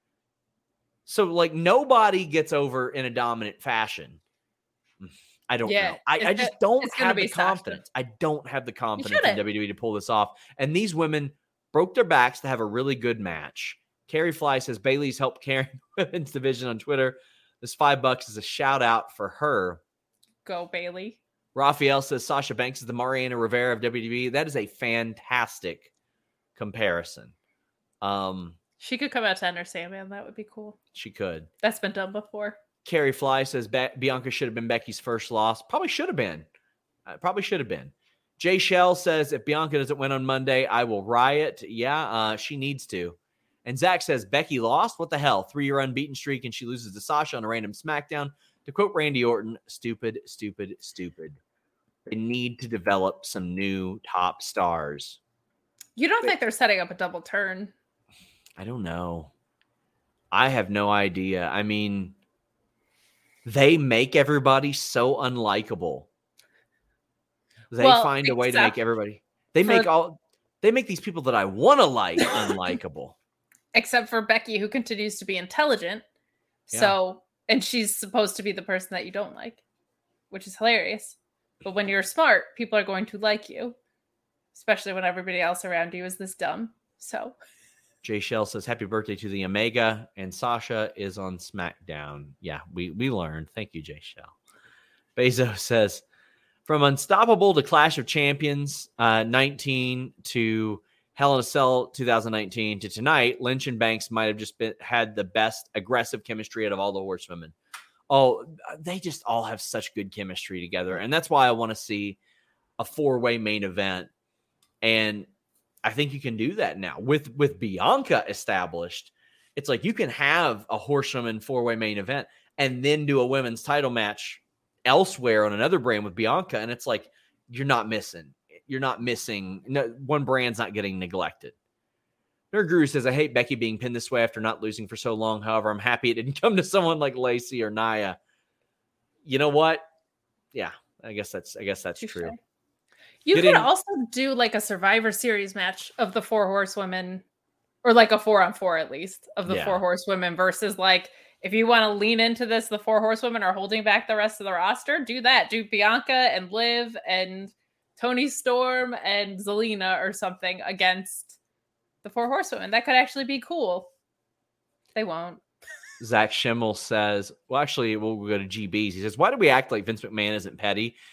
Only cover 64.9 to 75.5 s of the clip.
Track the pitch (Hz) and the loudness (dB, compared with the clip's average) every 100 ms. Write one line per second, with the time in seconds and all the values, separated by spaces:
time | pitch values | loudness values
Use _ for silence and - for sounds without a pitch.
64.9 | - 123 131 127 123 107 101 107 95 85 | 2 2 2 0 0 0 0 -2 -4 -4
65.9 | 67 - _ _ _ _ _ _ _ _ | -6 -12 _ _ _ _ _ _ _ _
66.9 | _ _ _ _ _ _ _ _ 120 262 | _ _ _ _ _ _ _ _ 6 8
67.9 | 240 147 139 143 123 127 - 113 123 113 | 8 6 2 0 2 2 4 4 2 0
68.9 | 113 104 104 _ _ _ 160 208 233 185 | 0 -4 -10 _ _ _ 2 6 4 6
69.9 | 160 170 156 _ _ _ _ 208 247 220 | 4 2 -6 _ _ _ _ 2 2 0
70.9 | 180 - 165 131 113 98 98 185 285 170 | -6 -6 -4 0 2 0 4 6 8 6
71.9 | 120 92 85 - 113 107 98 90 - 82 | 4 0 2 0 0 -2 -2 -4 -4 -8
72.9 | 69 65 _ _ _ _ _ _ 226 - | -12 -16 _ _ _ _ _ _ 0 2
73.9 | 240 226 226 214 220 233 208 208 262 226 | -2 -2 -2 0 -2 -2 -4 -4 -4 -4
74.9 | 208 208 208 196 185 180 | -6 -6 -8 -8 -8 -4